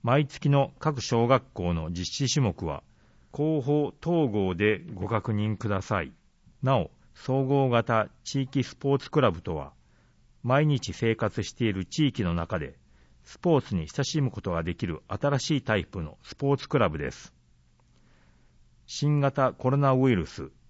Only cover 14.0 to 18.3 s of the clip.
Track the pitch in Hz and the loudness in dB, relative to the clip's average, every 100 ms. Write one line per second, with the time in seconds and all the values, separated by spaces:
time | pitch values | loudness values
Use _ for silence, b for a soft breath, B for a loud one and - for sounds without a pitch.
14 | 135 156 131 - 95 85 82 85 92 78 | -2 0 -2 -2 -4 -2 -2 -4 -4 -6
15 | - 98 147 139 - 147 - 107 82 98 | -8 -4 -2 -2 0 -2 0 -2 -2 -8
16 | 78 - - - 139 139 - 131 101 78 | -10 -12 -20 -6 -2 -2 0 0 2 0
17 | 67 - - _ _ _ _ _ _ b | -8 -10 -20 _ _ _ _ _ _ b
18 | b b b | b b b